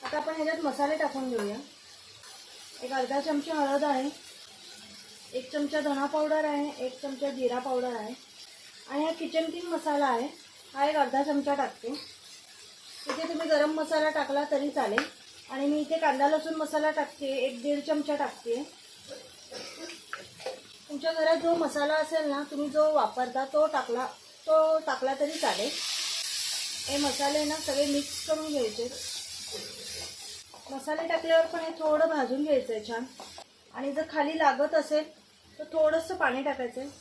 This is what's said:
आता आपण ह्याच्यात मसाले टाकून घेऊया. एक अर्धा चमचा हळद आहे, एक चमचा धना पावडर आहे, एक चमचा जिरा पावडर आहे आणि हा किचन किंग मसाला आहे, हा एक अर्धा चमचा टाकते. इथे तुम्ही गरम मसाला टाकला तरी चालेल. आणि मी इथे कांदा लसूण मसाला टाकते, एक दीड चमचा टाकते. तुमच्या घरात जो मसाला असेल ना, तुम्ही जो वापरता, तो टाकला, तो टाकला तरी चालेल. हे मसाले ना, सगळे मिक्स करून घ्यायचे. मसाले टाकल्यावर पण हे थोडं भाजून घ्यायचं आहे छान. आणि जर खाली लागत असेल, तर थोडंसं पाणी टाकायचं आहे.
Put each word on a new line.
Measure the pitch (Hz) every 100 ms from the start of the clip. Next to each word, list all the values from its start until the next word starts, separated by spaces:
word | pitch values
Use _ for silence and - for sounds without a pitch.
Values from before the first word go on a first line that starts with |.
आता | - 302
आपण | 311 311
ह्याच्यात | 311 320
मसाले | 311 262 285 311
टाकून | 311 269 262
घेऊया. | 233 202 220 294 - - - - - - - - - - -
एक | 247
अर्धा | 262 247 277
चमचा | 302 294 302
हळद | 311 277 277
आहे, | 294 262 277 - - - - - - - - - - - - 254
एक | 254
चमचा | 294 294 302
धना | 294 277 285
पावडर | 311 302 311 311
आहे, | 285 294 - 254
एक | 247
चमचा | 277 262 277
जिरा | 254 247 247
पावडर | 262 254 254 233
आहे | 214 247 - - - - - - -
आणि | 277 320
हा |
किचन | 330 330 320 330
किंग | 330 339
मसाला | 330 311 285 277
आहे, | 233 277 - - - -
हा | 277 285
एक | 302
अर्धा | 262 269
चमचा | 285 285 285
टाकते. | 277 247 - 226 294 - - - - - - - - - - -
इथे | 269 330
तुम्ही | 320 320
गरम | 302 302
मसाला | 311 311 320 311
टाकला | 302 277 277 294
तरी | 285 285
चालेल. | 294 240 220 302 - - - -
आणि | 262 285
मी | 302
इथे | 294 320
कांदा | 320 262 277
लसूण | 311 320
मसाला | 320 302 311 311
टाकते, | 302 277 - 277
एक | 269 254 247
दीड | 277 285
चमचा | 302 302 294 294
टाकते. | 269 - 233 240 302 - - - - - - - - - - - 330 339 - - - - - - - - -
तुमच्या | 294 320
घरात | 330 311 330
जो | 330 339
मसाला | 302 294 285
असेल | 311 302 320 302
ना, | 277 285
तुम्ही | 285 294
जो | 302 311
वापरता, | 302 220 - 247 247 269
तो | 302 311
टाकला, | 294 247 240 254 - - - -
तो | 320 320 311
टाकला | 311 254 262 269
तरी | 294 320
चालेल. | 254 190 233 - - - - - - - - - - - -
हे | 285
मसाले | 285 254 285 302 294
ना, | 311
सगळे | 311 269 285
मिक्स | 285 285 - -
करून | 311 311
घ्यायचे. | 294 226 214 240 - - - - - - - - - - - - - - - - - -
मसाले | 269 - 311 330
टाकल्यावर | 330 330 330 320
पण | 339
हे | 330
थोडं | 330 311 302 330
भाजून | 302 247 262
घ्यायचं | 302 277 254
आहे | 220 214
छान. | 233 254 - - - - - -
आणि | 233 277
जर | 277 320
खाली | 311 294 320
लागत | 302 254 294 320
असेल, | 294 302 311 - - - - -
तर |
थोडंसं | 302 320 311 320 330 370
पाणी | 294 254
टाकायचं | 277 262 247 254
आहे. | 285 -